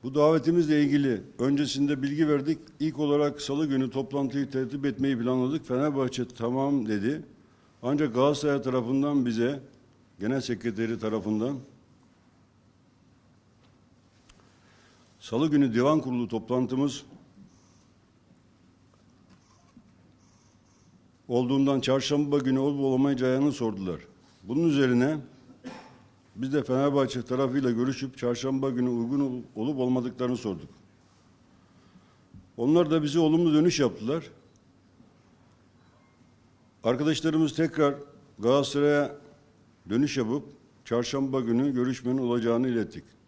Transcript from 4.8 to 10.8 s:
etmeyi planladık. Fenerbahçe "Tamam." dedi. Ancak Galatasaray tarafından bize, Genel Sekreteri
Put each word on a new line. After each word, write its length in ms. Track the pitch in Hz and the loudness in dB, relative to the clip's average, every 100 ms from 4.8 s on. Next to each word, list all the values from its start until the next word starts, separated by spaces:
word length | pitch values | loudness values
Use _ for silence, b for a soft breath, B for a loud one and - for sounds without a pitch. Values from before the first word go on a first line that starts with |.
| 139 | -4
etmeyi 340 | 110 135 127 | -2 -2 0
planladık. 460 | 117 127 127 151 123 | 0 0 0 -4 -4
Fenerbahçe 640 | 127 147 135 127 127 120 | -2 0 0 -2 -4 -8
"Tamam." 600 | - 117 131 139 143 110 | -4 -4 -2 0 -2 0
dedi. 340 | 104 104 151 - - b b b b | 0 0 -4 -8 -20 b b b b
Ancak 320 | 120 143 151 | -4 0 0
Galatasaray 480 | 117 139 147 147 139 | 4 2 2 0 0
tarafından 640 | 123 127 117 135 143 143 120 | 0 -2 0 0 0 0 0
bize, 380 | 113 117 - - - _ _ _ _ | 0 0 -2 -12 -20 _ _ _ _
Genel 220 | 104 135 | -4 -4
Sekreteri 580 | 123 110 117 101 | -4 -6 -6 -4